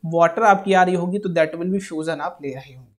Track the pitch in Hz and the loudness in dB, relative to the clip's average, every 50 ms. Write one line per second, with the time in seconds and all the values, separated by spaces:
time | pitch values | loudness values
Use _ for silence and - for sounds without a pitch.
0 | - 165 165 170 170 170 - - 226 214 196 190 196 196 190 185 185 180 185 175 | -8 -2 2 2 2 2 2 2 4 4 4 4 4 2 4 4 4 4 2 -2
1 | 175 180 185 208 208 190 170 165 160 156 156 170 170 185 190 196 190 - 175 156 | -2 -2 -4 -4 -4 -4 0 0 0 0 -2 -6 -6 -4 -4 -4 -6 -6 -8 -6
2 | 156 160 165 143 147 175 180 - 151 139 131 131 131 139 131 127 127 113 _ _ | -6 -6 -6 -6 -6 -10 -10 -10 -12 -12 -12 -12 -16 -18 -20 -20 -20 _ _ _